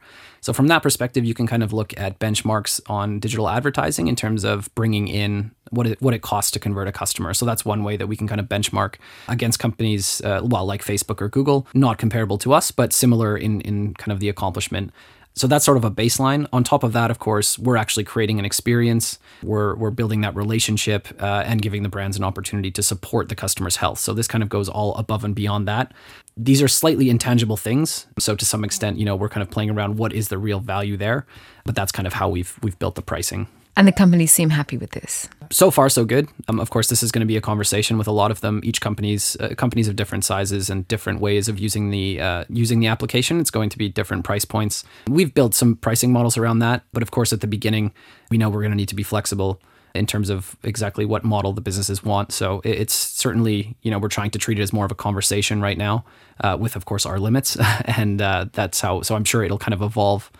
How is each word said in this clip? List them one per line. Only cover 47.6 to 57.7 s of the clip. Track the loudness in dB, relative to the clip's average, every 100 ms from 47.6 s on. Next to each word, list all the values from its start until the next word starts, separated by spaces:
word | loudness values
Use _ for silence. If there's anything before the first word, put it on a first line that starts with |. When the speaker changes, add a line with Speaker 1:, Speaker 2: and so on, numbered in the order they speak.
| 0 0 0 -4 -20 -18 -2
Speaker 1:
we | 2
know | 2
we're | 0
gonna | 0 0
need | -2
to | -4
be |
flexible | -2 -2 -2 -2 -2 -2 _ _ _ -2
in | 0
terms | 0 -2
of | -4 -6 -10
exactly | -8 -4 -4 -2 -2
what | 0
model | 0 0 0
the | -2
businesses | -4 -4 -2 -4
want. | -2 -2 -2
So | -4 -2 -2 -2
it, | -2
it's | -2
certainly, | -2 -4 -2 0 2 2 0 -4 -6
you | -4
know, | -2
we're | -2
trying | -2 -4
to | -4
treat | -2 0
it |
as | 0
more | 0 -2
of |
a | -2
conversation | -2 -2 0 0 0 0
right | 0 0
now, | 0 -2 -4 -20 -20 -2
uh, | -2 0
with, | -2 -6
of |
course, | -6 -4 -2
our | -2
limits. | 2 2 0 2
<laughs> | 2